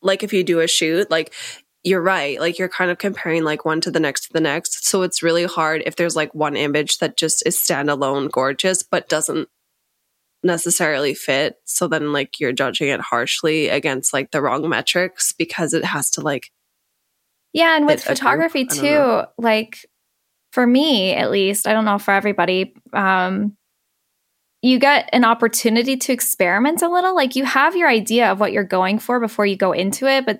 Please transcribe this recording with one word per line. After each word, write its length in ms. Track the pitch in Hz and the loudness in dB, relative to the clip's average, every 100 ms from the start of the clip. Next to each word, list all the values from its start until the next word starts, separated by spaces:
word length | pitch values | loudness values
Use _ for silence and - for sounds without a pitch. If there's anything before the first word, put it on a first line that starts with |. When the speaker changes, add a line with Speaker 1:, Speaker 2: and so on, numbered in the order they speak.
Speaker 1:
Like, 220 | 190 196 | -2 0
if 100 | 208 | 0
you 100 | 196 | 0
do 160 | 180 170 | 2 2
a 80 | 165 | 2
shoot, 420 | - 160 165 202 | 0 0 0 0
like, 220 | 165 160 - - - _ _ | -2 -2 -10 -16 -16 _ _
you're 160 | - 185 | -2 0
right. 360 | 180 185 143 131 | 2 0 -2 -2
Like, 180 | 165 170 | -4 -2
you're 100 | 185 | -6
kind 220 | - 180 | -2 -2
of 80 | 175 | -2
comparing, 460 | 202 185 170 165 | -4 -6 -2 -2
like, 200 | 160 151 | 0 -2
one 160 | 160 156 | -2 -2
to 80 | 175 | -2
the 100 | 160 | -2
next 260 | 151 - - | -2 -4 -6
to 60 | |
the 80 | 165 | -2
next. 460 | 156 151 - - - | 0 -2 -6 -6 -2
So 160 | 196 | 0
it's 200 | 180 - | -2 -2
really 220 | 165 170 | 0 0
hard 380 | 170 - 156 160 | 0 -2 -2 -2
if 120 | - - | -4 -2
there's, 200 | 170 165 | -2 -2
like, 180 | 151 | -4
one 220 | 151 147 139 | -2 -2 -2
image 420 | 143 147 143 - | 0 0 0 -2
that 180 | 156 - | -2 -2
just 300 | 160 - - | -2 0 -2
is 100 | - | 0
standalone 760 | - 147 147 143 135 139 151 | -2 0 0 0 0 0 -2
gorgeous, 520 | 127 135 135 185 185 | 0 0 0 -2 -2
but 260 | - 175 - | -2 -4 0
doesn't 400 | 156 151 156 - _ _ _ _ _ _ _ _ _ | -2 -2 -4 -6 _ _ _ _ _ _ _ _ _
necessarily 720 | 180 170 170 165 160 139 143 | -2 0 0 0 0 0 -2
fit. 420 | - - 135 151 - | -2 -2 0 0 -4
So 220 | - - 175 | -8 -4 -2
then, 260 | 160 147 | -2 -2
like, 280 | 143 139 - | -2 -4 -4
you're 120 | 139 | -4
judging 360 | 135 135 - 143 | -2 -2 -2 -2
it 120 | 131 | -2
harshly 680 | - 120 120 - 165 156 139 | -2 -2 -2 -2 0 0 0
against, 440 | 135 151 131 - | 0 -2 -2 -2
like, 180 | 139 139 | -2 -2
the 100 | 151 | -2
wrong 260 | 135 131 160 | 0 -2 -2
metrics 640 | 117 - 175 180 - - | -2 0 -2 -2 -4 -6
because 420 | - 165 - 156 | -4 -6 -4 -2
it 100 | 160 | -2
has 260 | 180 147 - | -2 -4 -4
to, 80 | - | -4
like, 300 | 151 131 - _ _ _ _ _ _ _ _ _ _ | -4 -4 -8 _ _ _ _ _ _ _ _ _ _
Speaker 2:
Yeah, 240 | 302 330 311 | 0 2 4
and 100 | 294 | 4
with 140 | 302 | 2
Speaker 1:
fit 40 | |
a 40 | - | 0
group. 80 | 262 | 0
Speaker 2:
photography 420 | 269 294 330 294 254 | 2 2 0 0 -2
Speaker 1:
I 40 | |
don't 80 | 294 | 0
know. 420 | 285 294 262 220 - | 2 4 4 2 -2
Speaker 2:
too, 160 | - | -2
like, 440 | 233 220 226 - - _ _ _ _ _ _ | 0 2 0 -12 -20 _ _ _ _ _ _
for 140 | - 240 | 0 4
me, 460 | 254 311 233 185 | 4 4 2 2
at 160 | - - | 0 0
least, 360 | 196 190 202 - | 0 0 0 0
I 60 | |
don't 120 | 220 | 0
know 140 | 214 202 | 2 0
for 140 | 202 | 0
everybody, 640 | 196 208 202 180 185 185 - - | 0 0 0 0 0 -2 -8 -8
um, 640 | 202 196 190 185 190 208 202 _ _ _ _ _ _ _ _ _ _ | -2 0 2 0 -2 -4 -6 _ _ _ _ _ _ _ _ _ _
you 140 | 254 254 | 2 4
get 300 | 277 285 - | 6 4 4
an 120 | 254 | 4
opportunity 720 | 233 233 226 - 233 226 247 262 | 4 4 2 2 2 2 2 -2
to 160 | - | -2
experiment 720 | 247 - - 180 196 269 330 | -2 -2 0 2 2 2 2
a 60 | 339 | 0
little. 260 | 359 370 359 | 2 2 2
Like, 180 | 269 | 0
you 100 | 262 | 0
have 300 | 269 269 302 | 0 2 2
your 140 | 359 330 | 2 2
idea 420 | 226 190 226 220 | 2 2 2 2
of 80 | 196 | 2
what 140 | 208 | 0
you're 100 | 208 | 0
going 360 | 190 185 185 214 | -2 0 0 0
for 200 | - 247 | -2 -2
before 260 | 226 - 202 | -2 0 0
you 100 | 196 | 2
go 160 | 190 | 0
into 340 | 165 190 - 262 | 0 -2 0 0
it, 180 | 269 | 2
but 140 | 262 214 | 0 -4